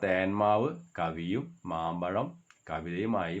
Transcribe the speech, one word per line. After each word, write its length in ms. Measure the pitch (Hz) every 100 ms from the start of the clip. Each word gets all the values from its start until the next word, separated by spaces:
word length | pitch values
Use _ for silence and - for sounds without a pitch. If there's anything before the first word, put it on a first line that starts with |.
തേന്മാവ് 640 | 98 92 95 101 104 107 131 170 - -
കവിയും 460 | 82 82 85 107 - - 90
മാമ്പഴം 560 | 82 82 85 87 98 143 170 _ - -
കവിതയുമായി 680 | 80 85 87 113 107 85 90